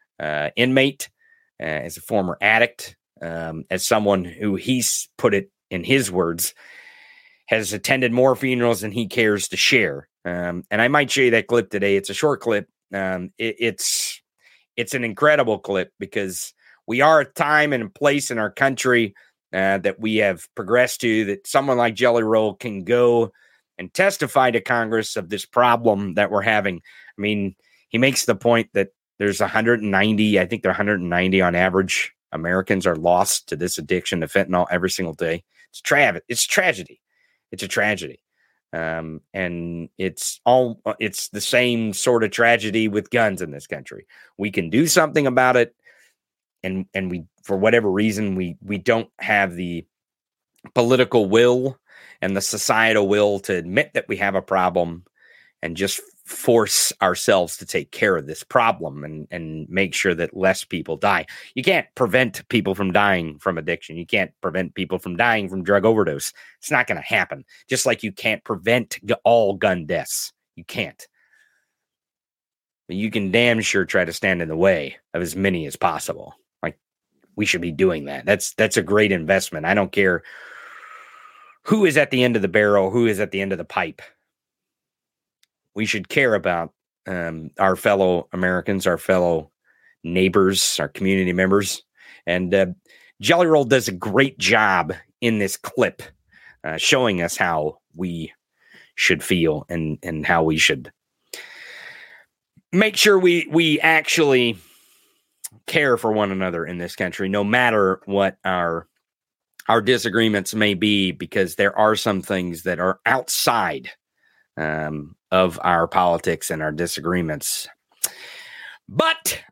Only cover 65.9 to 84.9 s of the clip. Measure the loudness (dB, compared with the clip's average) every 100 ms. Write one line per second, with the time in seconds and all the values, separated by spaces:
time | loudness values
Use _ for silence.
65.9 | 2 0 -2 -8 -12 -20 _ -2 -2 0
66.9 | -4 -2 -2 -2 -8 -16 -20 _ -2 -2
67.9 | -2 -4 -6 -4 -4 -6 -4 0 0 0
68.9 | -12 -4 0 4 4 4 0 0 0 -4
69.9 | -6 -4 -8 -10 _ _ -20 -12 -8 -8
70.9 | _ -20 _ _ _ _ _ _ _ _
71.9 | _ _ _ _ _ _ _ _ _ _
72.9 | -6 -4 -4 0 2 2 2 0 0 0
73.9 | 0 0 -2 -2 0 -2 2 2 2 -2
74.9 | -12 _ -6 -6 -2 -2 -2 -6 -4 -2
75.9 | -2 -8 -10 -12 -20 _ _ -10 -10 _
76.9 | _ _ _ _ -6 -2 -2 -4 0 0
77.9 | 0 -6 -8 0 0 0 0 2 2 2
78.9 | 4 4 2 2 2 0 -6 0 0 0
79.9 | 2 2 2 -4 -20 -20 -20 -20 -20 -20
80.9 | -20 -20 -20 -20 -20 -20 _ 0 4 4
81.9 | 4 2 4 4 2 2 2 4 4 2
82.9 | 2 2 0 -4 -4 -4 -4 -4 -4 -4
83.9 | -8 -20 _ _ _ _ _ _ _ _